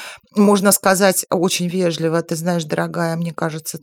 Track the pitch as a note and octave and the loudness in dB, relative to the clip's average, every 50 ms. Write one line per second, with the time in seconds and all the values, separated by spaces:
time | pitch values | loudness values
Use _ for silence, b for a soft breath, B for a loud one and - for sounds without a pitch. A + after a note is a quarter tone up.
0 | B B B B B _ - G#3 G3+ G#3 G3+ G3 F#3+ G3+ F#3+ - - G3 F#3+ F3 | B B B B B _ 2 4 4 6 4 4 4 2 2 2 2 2 2 4
1 | G3+ F#3+ F#3 - - - - F3+ E3+ F#3+ - - F3 F3 E3+ F#3 F3+ E3+ D#3+ D3+ | 4 2 2 2 -2 -2 -2 0 0 0 0 -2 -4 -2 -2 0 0 0 0 0
2 | D#3+ D#3+ D#3+ E3+ D#3+ - E3+ D#3 E3 F3+ F3 E3+ D#3 D3+ E3 E3+ E3+ E3 E3 E3+ | -2 0 0 0 -2 -2 -4 -4 -2 -2 -2 -2 -2 -4 -4 -4 -4 -4 -2 -4
3 | E3+ E3 E3 E3+ E3+ E3+ D#3 - E3+ D#3+ D3+ D#3+ D#3 - - D3+ | -2 -2 -2 -4 -4 -6 -6 -4 -6 -6 -6 -8 -10 -10 -12 -12